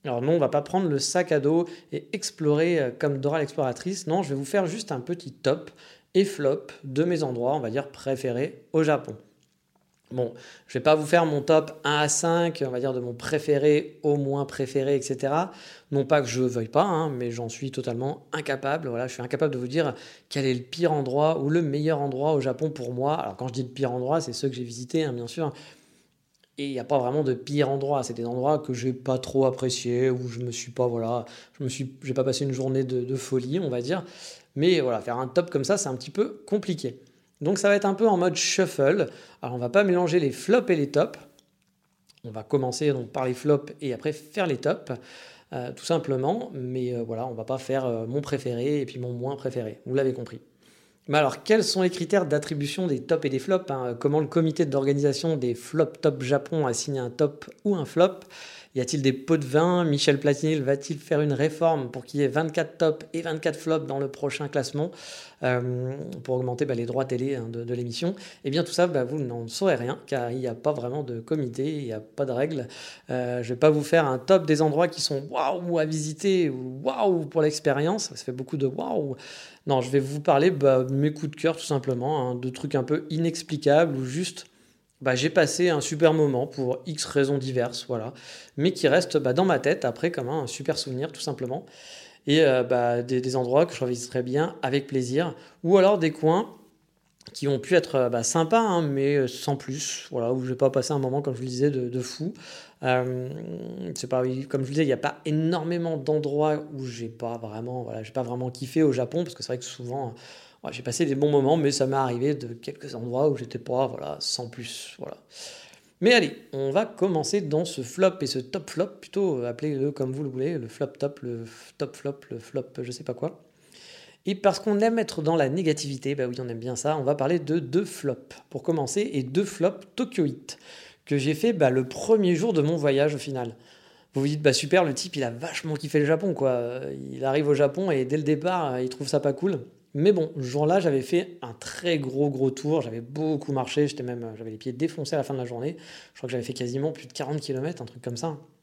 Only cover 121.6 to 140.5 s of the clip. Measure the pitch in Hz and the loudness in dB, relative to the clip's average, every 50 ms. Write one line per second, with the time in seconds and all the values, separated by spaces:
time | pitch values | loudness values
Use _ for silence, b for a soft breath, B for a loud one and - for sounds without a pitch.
121.6 | - - _ _ 147 139 - - - 143 139 139 - - - 117 113 - - 135 | -20 -20 _ _ -8 -8 -8 -8 -8 -8 -8 -8 -12 -12 -12 -12 -12 -6 -6 -6
122.6 | 127 - - - 127 120 120 - 160 - 120 - - 170 - - _ _ B B | -6 -6 -10 -10 -8 -8 -10 -10 -8 -8 -6 -4 -6 -6 -8 -10 _ _ B B
123.6 | B B B B B B B B B B B B _ 185 196 190 - 196 185 - | B B B B B B B B B B B B _ -4 -4 2 2 2 2 4
124.6 | - 220 208 202 214 226 226 226 220 226 - - 151 156 170 160 143 131 139 180 | -2 0 2 4 4 2 2 2 -2 -2 -4 -2 0 2 4 4 2 2 0 0
125.6 | 185 156 147 151 143 143 139 131 - 139 143 139 127 123 123 127 127 120 117 113 | 2 0 0 0 -2 -6 -8 -4 -4 -4 -2 -2 -2 -4 -4 -8 -8 -8 -8 -8
126.6 | 113 127 123 117 - 147 156 151 135 135 151 139 131 143 175 170 147 139 156 170 | -6 -6 -6 -2 0 0 0 2 2 0 2 2 2 2 2 0 0 0 0 0
127.6 | 147 123 135 180 208 - - - - 143 120 - - - - - - _ - 131 | 0 0 0 0 0 -2 -8 -6 -4 -4 -4 -4 -10 -20 -20 -20 -20 _ -12 -6
128.6 | - - 165 156 135 123 - 202 214 269 - 139 127 127 135 180 202 196 - - | -2 -2 0 0 -2 -2 0 -2 -2 0 -2 -2 -2 0 0 0 0 0 -2 0
129.6 | 165 196 - - - - _ - 262 - - - 160 147 - - - - - B | 0 0 0 -2 -16 -12 _ -4 -4 -2 0 0 0 0 0 -6 -14 -18 -18 B
130.6 | B B B B B B B B _ - 143 143 131 147 156 156 - 240 226 170 | B B B B B B B B _ -2 0 0 2 0 0 2 2 2 4 4
131.6 | 151 127 127 131 127 131 - - - - 226 214 196 180 175 156 196 233 190 160 | 4 4 4 2 0 0 -6 -8 2 4 4 6 6 4 4 4 2 2 2 2
132.6 | 143 151 170 160 143 143 135 135 143 156 147 135 - 143 135 131 120 117 113 b | 2 2 0 2 2 2 4 4 2 2 0 -2 -6 -6 -6 -6 -6 -6 -10 b
133.6 | b b b b b b b b b b _ 139 135 147 151 151 151 147 127 - | b b b b b b b b b b _ 0 0 0 0 4 4 4 4 4
134.6 | - 143 175 185 175 151 131 - - 180 - 143 131 117 117 120 143 170 156 - | 2 4 4 4 4 2 0 -4 -6 -6 -4 -4 -4 -4 -4 -6 -10 -8 -8 -6
135.6 | - 160 151 139 - 143 - 151 147 143 160 156 196 196 160 - 139 131 123 120 | -4 -4 -4 -4 -4 0 2 2 4 4 2 2 2 -2 0 0 2 2 2 0
136.6 | 120 120 123 131 135 139 135 135 135 135 131 127 131 135 135 151 151 147 147 135 | -2 -4 -6 -8 -8 -8 -8 -10 -10 -12 -8 -4 -2 0 2 2 4 4 4 6
137.6 | 147 139 139 180 190 185 151 135 127 127 143 156 147 143 156 143 156 180 185 180 | 4 2 2 0 0 2 2 2 2 0 0 0 2 2 0 2 0 -2 0 0
138.6 | 160 139 127 127 127 127 127 - 143 135 - 143 143 143 135 - 175 202 180 131 | -2 -2 -2 -2 -4 -4 -4 -6 -4 0 0 2 2 2 -2 0 -2 -2 -2 -2
139.6 | 120 - _ _ _ _ - 143 160 202 208 175 160 160 - 147 131 123 | -6 -12 _ _ _ _ -4 2 4 4 4 4 0 -2 -4 -6 -6 -2